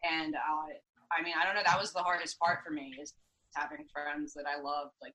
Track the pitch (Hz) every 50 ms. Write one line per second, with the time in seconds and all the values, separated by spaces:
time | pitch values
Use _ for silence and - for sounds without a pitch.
0 | - 170 160 160 160 156 151 135 123 156 156 156 156 151 147 - - _ _ _
1 | _ - 170 165 165 170 165 160 175 190 196 208 196 175 175 190 196 202 - 180
2 | 180 180 180 170 170 156 - - 170 170 175 - - 156 156 147 139 135 131 135
3 | 147 147 - - _ _ _ _ _ _ - 147 147 151 151 147 147 - - 147
4 | 147 147 147 151 151 143 - 147 143 143 143 147 143 139 147 147 147 139 - _
5 | - - -